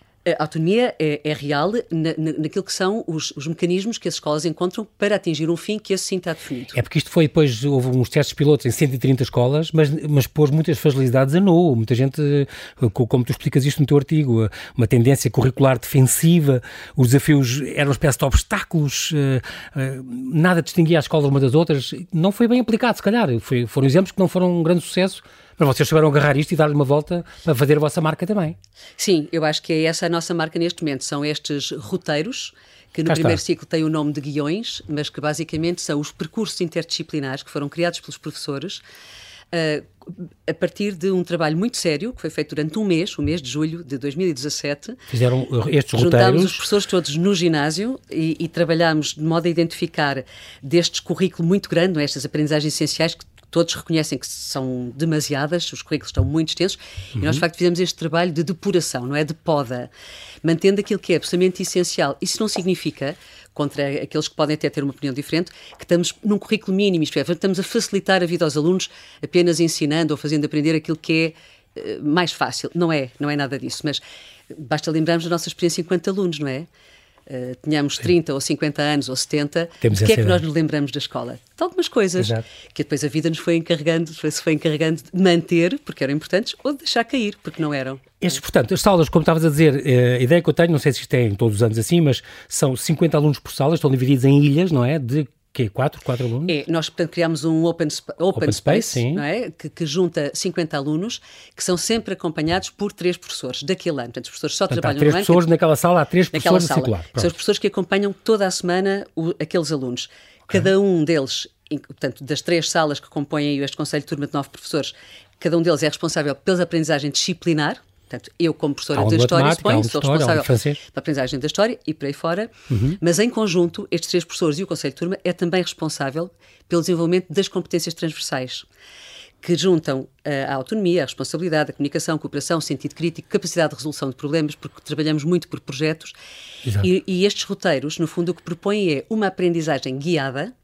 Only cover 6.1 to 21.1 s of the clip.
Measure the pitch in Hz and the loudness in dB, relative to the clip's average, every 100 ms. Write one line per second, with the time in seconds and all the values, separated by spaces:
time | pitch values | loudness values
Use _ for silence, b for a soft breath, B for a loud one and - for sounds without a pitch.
6.1 | 185 180 160 - 127 - - - 156 - | -4 -4 -8 -8 -10 -6 -4 -2 -2 0
7.1 | 175 156 165 147 110 143 135 127 127 120 | 2 4 4 2 2 0 0 2 0 2
8.1 | 151 143 - 147 147 123 - 147 131 131 | 0 -2 0 2 4 2 0 0 2 2
9.1 | 127 127 - 123 147 160 156 147 156 151 | 2 2 2 2 2 0 2 2 2 2
10.1 | 147 - - 147 156 156 139 156 135 131 | 2 2 2 4 4 2 2 2 4 4
11.1 | 127 135 165 202 165 175 117 110 120 135 | 4 4 4 6 6 6 4 2 2 2
12.1 | 143 147 143 139 - - - 120 - 117 | 2 2 2 0 -6 -18 -2 0 2 2
13.1 | 131 120 123 - 143 135 - 139 147 135 | 2 0 -2 0 2 2 2 4 4 4
14.1 | 156 139 113 110 B B - 113 123 117 | 0 2 2 0 B B -2 2 4 6
15.1 | 135 120 - 127 - 135 131 - 143 131 | 4 2 2 2 4 4 2 2 4 4
16.1 | - 165 175 143 127 B B B - 123 | 4 4 4 4 2 B B B 2 4
17.1 | 139 - 143 127 135 - - 143 139 156 | 4 6 4 4 -2 -4 -2 0 2 0
18.1 | - 139 - - 202 - 165 147 - - | 2 2 2 2 -4 -2 -2 0 -2 -2
19.1 | 151 139 131 B B B 143 135 131 131 | 0 2 0 B B B -6 -4 -6 -10
20.1 | 123 131 160 175 170 - - 160 165 - | -8 -2 2 4 4 0 2 4 4 2